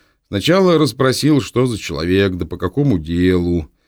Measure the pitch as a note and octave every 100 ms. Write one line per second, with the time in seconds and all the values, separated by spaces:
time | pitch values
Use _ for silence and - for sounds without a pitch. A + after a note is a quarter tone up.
0 | _ _ - G2+ D3 F#3+ F#3 D#3 C#3+ B2
1 | C3 B2 D3 C#3+ - B2 B2+ G#2 - D2
2 | F2 F#2+ G2 F2+ D#2+ E2+ F#2 C#3+ C#3+ F2+
3 | D#2 E2+ F2+ F2+ F2 F2 D2+ _